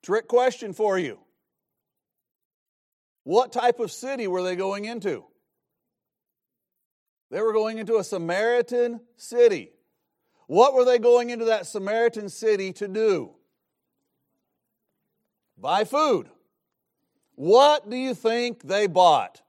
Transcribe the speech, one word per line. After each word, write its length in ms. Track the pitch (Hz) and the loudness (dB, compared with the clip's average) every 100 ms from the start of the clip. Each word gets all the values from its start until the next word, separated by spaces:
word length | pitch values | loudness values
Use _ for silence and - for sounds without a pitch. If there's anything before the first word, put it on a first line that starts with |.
Trick 240 | - 214 - | -4 -4 0
question 460 | 240 254 254 220 | 2 2 -2 -14
for 260 | 170 214 190 | -4 -2 -2
you. 200 | 147 101 _ _ _ _ _ _ _ _ _ _ _ _ _ _ _ _ _ _ _ _ | -4 -12 _ _ _ _ _ _ _ _ _ _ _ _ _ _ _ _ _ _ _ _
What 300 | 131 202 254 | -2 0 0
type 260 | 226 240 240 | 0 0 0
of 100 | 214 | -6
city 380 | - 254 269 208 | -8 -10 -6 -4
were 160 | 180 | -4
they 140 | 185 180 | -4 -4
going 260 | 196 196 | -6 -6
into? 420 | 214 233 190 120 - _ _ _ _ _ _ _ _ _ _ _ _ _ _ _ _ _ _ _ _ | -8 -8 -6 -8 -12 _ _ _ _ _ _ _ _ _ _ _ _ _ _ _ _ _ _ _ _
They 120 | 156 | -4
were 120 | 220 | -2
going 240 | 220 214 220 | 0 -2 -6
into 200 | 202 226 | -2 -2
a 60 | |
Samaritan 1040 | 180 190 165 185 226 240 240 240 240 233 _ | -2 -8 -4 -2 0 0 0 -2 -2 -4 _
city. 560 | _ - 240 240 180 - _ _ _ _ _ _ _ - | _ -6 4 4 4 -8 _ _ _ _ _ _ _ -2
What 260 | 170 269 | 4 6
were 100 | 262 | 6
they 160 | 247 247 | 4 4
going 300 | 233 240 240 | 4 4 2
into 160 | 233 | -4
that 200 | 226 214 | -2 -2
Samaritan 600 | 180 208 196 226 233 226 202 | -4 -8 -4 0 0 -2 -12
city 460 | - 220 202 190 | -4 -2 0 -2
to 140 | 180 202 | -8 -8
do? 440 | 202 220 175 120 _ _ _ _ _ _ _ _ _ _ _ _ _ _ _ _ _ _ _ _ _ _ _ | -2 0 0 -4 _ _ _ _ _ _ _ _ _ _ _ _ _ _ _ _ _ _ _ _ _ _ _
Buy 280 | 123 185 | -4 -2
food. 440 | 214 277 311 185 - _ _ _ _ _ _ _ _ _ _ | -2 0 0 0 -4 _ _ _ _ _ _ _ _ _ _
What 540 | - 151 233 285 302 208 | -8 4 6 6 4 -2
do 60 | |
you 180 | 254 262 | -6 -6
think 480 | 214 220 233 240 - | -4 -4 -2 -4 -8
they 240 | 143 196 202 | -6 -2 0
bought? 540 | 165 180 143 92 - | 4 6 4 0 -14